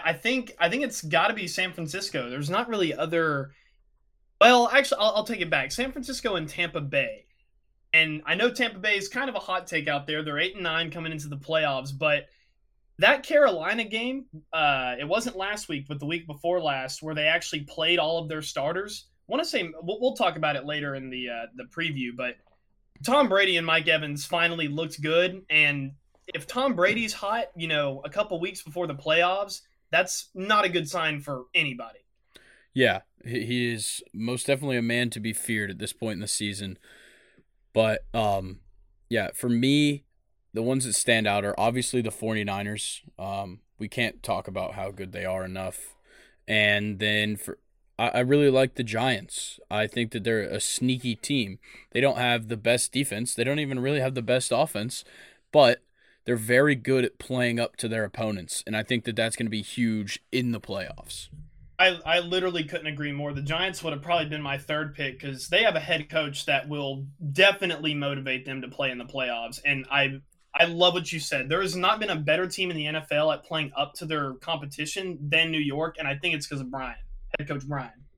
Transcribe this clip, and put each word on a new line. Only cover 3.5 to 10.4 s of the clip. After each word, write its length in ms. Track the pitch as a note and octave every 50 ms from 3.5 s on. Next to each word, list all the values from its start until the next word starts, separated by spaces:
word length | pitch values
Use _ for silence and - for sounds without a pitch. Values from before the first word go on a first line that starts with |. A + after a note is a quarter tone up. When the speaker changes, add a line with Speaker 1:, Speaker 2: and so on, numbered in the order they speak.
| - _ _ _ _ _ _ _ _ _ _ _ _ _ _ _ _ _
Speaker 1:
well, 280 | G#3 A#3+ B3 B3 A#3+ A3+
actually, 300 | A#3+ C#4 C#4 - C4+ -
I'll, 120 | G#3 A3 G3
I'll 60 | G#3+ -
take 180 | - A#3 G3
it 80 | F3 E3
back. 220 | D#3+ C#3+ C3 C3+
San 200 | - - B3 C4+
Francisco 440 | C4 D4 B3 C#4+ C4 - - A3+ G3
and 140 | E3+ D#3 D3
Tampa 320 | - - F3 E3 - D#3+
Bay. 440 | D3 C#3 D3 C#3 B2+ A2+ A2 G#2+ _ _ _ _ _ _ _ _ _ _ _ _ _ _ -
And 280 | D#3+ D#3+ D#3 D3+ D3+ -
I 100 | D3+ E3
know 140 | F#3+ A3 B3
Tampa 300 | A#3+ - B3 A3+ G#3+ F#3+
Bay 180 | F#3 G#3+ G#3
is 100 | G3 F#3+
kind 220 | G3 - B3 C#4 C4
of 60 | A3
a 40 | F#3+
hot 280 | - - F#3 F3+ F3
take 200 | - F3 D#3+ C#3+
out 200 | D3+ D3 C#3+ C#3
there. 160 | D3+ D3+ D3+ D#3
They're 160 | D3+ C#3+
eight 160 | D3